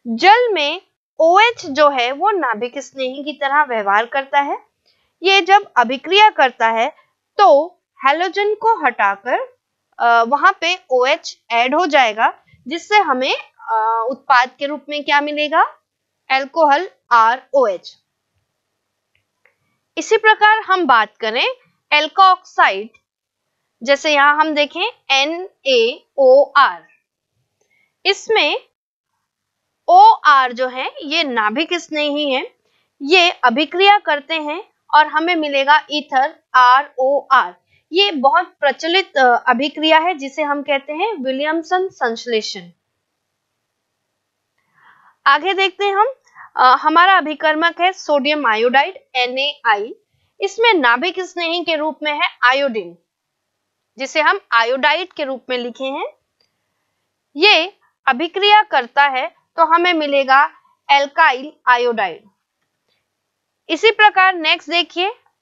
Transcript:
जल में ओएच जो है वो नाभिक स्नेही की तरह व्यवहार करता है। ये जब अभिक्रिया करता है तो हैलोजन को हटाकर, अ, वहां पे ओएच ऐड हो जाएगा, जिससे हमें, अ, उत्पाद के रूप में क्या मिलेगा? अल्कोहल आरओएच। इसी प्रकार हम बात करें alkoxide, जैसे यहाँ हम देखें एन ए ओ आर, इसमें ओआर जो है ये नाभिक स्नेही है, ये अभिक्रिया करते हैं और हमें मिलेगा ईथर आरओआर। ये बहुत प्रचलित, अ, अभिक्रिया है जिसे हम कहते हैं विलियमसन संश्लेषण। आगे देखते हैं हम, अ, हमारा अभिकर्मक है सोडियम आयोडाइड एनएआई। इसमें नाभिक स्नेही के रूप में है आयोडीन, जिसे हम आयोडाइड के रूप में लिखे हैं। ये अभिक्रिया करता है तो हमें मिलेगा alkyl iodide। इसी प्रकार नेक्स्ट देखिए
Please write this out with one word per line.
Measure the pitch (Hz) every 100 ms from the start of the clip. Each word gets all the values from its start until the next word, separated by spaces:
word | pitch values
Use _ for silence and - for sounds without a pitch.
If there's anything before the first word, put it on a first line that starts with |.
| 240
जल | 226 359 466 494
में | 370 294 349 _ _ _ -
ओएच | 320 370 466 466 330
जो | 269 294
है | 269 240
वो | 285 392
नाभिक | 392 269 220 240 277
स्नेही | 262 269 254 269
की | 285
तरह | 294 277 285
व्यवहार | 285 226 196 208 240
करता | 277 277 285
है। | 285 427 _ _ _ _ _ -
ये | 359 392
जब | 370 392 403 -
अभिक्रिया | 233 262 311 392 427
करता | - 269 - 226
है | 226 254 - _ _ _ -
तो | 392 285 339 _ _ - 269
हैलोजन | 311 370 381 415
को | 427 440 427 277
हटाकर, | 233 202 196 240 349 508 _ _ _ _ -
अ, | 233 233
वहां | 233 285 349 392
पे | 330 359 -
ओएच | 254 254 330 - - -
ऐड | 233 254
हो | 302 359
जाएगा, | 285 240 214 262 - _ _ 247
जिससे | 320 - 415
हमें, | 339 254 277 494 - _ -
अ, | 226 220 226 226
उत्पाद | 269 - 254 254 -
के | 285
रूप | 294 -
में | 294
क्या | 294 285
मिलेगा? | 294 294 302 320 - - _ _ _ _ -
अल्कोहल | 269 269 330 302 277 - _ -
आरओएच। | 240 226 254 - 277 233 175 - - _ _ _ _ _ _ _ _ _ _ _ _ _ _ _ _ _ _ _ -
इसी | 311 440
प्रकार | 440 427 427 440
हम | 403 381 302
बात | 240 214 -
करें | 220 240 415 508 _ _ -
alkoxide, | 302 302 392 381 359 - - 294 196 220 _ _ _ _ _ _ _ _ _
जैसे | 240 277 320
यहाँ | 285 285 294
हम | 311
देखें | 294 294 339 427 - -
एन | 269 285 339 381 _ 269
ए | 247 226 285 _ -
ओ | 262 269 277 285
आर, | 240 175 _ _ _ _ _ _ _ _ _ _ _ _ 359
इसमें | 392 - 427 302 440 _ _ _ _ _ _ _ _ _ _ _ _ -
ओआर | 359 427 415 311 277 254
जो | 240 254
है | 254 302 -
ये | 285 320
नाभिक | 294 240 214 233 330
स्नेही | 349 - 302 294 285 294
है, | 262 466 _ _ _ _ -
ये | 277 359 349
अभिक्रिया | - 254 240 311 349 392 415
करते | 330 294 285
हैं | 320 294 330 - _ _
और | 294 302
हमें | 302 330 339
मिलेगा | 302 277 269 302 -
ईथर | 294 285 262 294 320 _
आरओआर। | 254 247 262 294 - 262 277 - 262 180 - _ _ -
ये | 330 403
बहुत | 311 269 330 370 -
प्रचलित, | 285 269 320 370 381 -
अ, | 254 240 -
अभिक्रिया | 240 294 302 311 320
है | 339
जिसे | 320 269 320
हम | 294 285
कहते | 285 277 277
हैं | 302 427 370
विलियमसन | 254 262 302 320 320 370 381
संश्लेषण। | - 247 226 240 226 208 196 175 _ _ _ _ _ _ _ _ _ _ _ _ _ _ _ _ _ _ _ _ _ _ _ _ _ 285
आगे | 294 339
देखते | 381 381 -
हैं | 403
हम, | 392 440 523 _ - - -
अ, |
हमारा | 254 262 311 330 370 370
अभिकर्मक | 302 302 311 311 339 330
है | 359
सोडियम | 370 - 285 269 302 254
आयोडाइड | 214 240 269 320 381 _
एनएआई। | 254 247 262 285 285 233 208 220 - _ _ _ -
इसमें | 392 415 466
नाभिक | 381 247 247 339 359
स्नेही | 359 349 339 349
के | 339 311
रूप | 311 302
में | 302
है | 294 370 -
आयोडीन, | 247 262 277 220 175 170 _ _ _ _ _ _ _ _ _ -
जिसे | 269 320
हम | 302 392 -
आयोडाइड | 233 233 262 294 320 370
के | -
रूप | 262 262 -
में | 254
लिखे | 240 233
हैं। | 269 285 508 - _ _ _ _ _ _ _ _ _ _ _ 285
ये | 403 359 359 - _ _ -
अभिक्रिया | 254 330 381 403 415
करता | 427 302 240 277
है | 285 254 320 _ _ -
तो |
हमें | 320 339 349
मिलेगा | 330 294 277 262 269 320 - _ _ -
alkyl | 277 285 330 320 254 294 - -
iodide। | 247 240 220 190 160 _ _ _ _ _ _ _ _ _ _ _ _ _ _ -
इसी | 320 453
प्रकार | 427 427 403 381
नेक्स्ट | 359 311 339 294
देखिए | 339 330 339 381 494 _ _